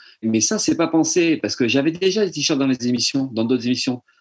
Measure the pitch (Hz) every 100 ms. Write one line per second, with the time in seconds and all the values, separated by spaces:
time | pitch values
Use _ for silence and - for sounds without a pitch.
0 | - - 113 110 - 214 - 156 160 165
1 | 156 185 170 151 208 - 120 135 147 165
2 | 190 202 196 151 139 143 135 127 123 123
3 | - 139 135 113 113 127 120 123 - 123
4 | _ _